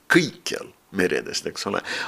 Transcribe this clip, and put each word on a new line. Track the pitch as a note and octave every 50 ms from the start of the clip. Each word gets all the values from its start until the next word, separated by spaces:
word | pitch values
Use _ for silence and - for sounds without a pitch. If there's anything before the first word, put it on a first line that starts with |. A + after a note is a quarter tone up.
| _ -
kõikjal | - E3+ F3 C3 - - - - - - - - - _ _ _
meredest, | - G2 F#2 - D2+ B1+ A1 - - - - E2
eks | - - - -
ole, | G2+ - - - - - -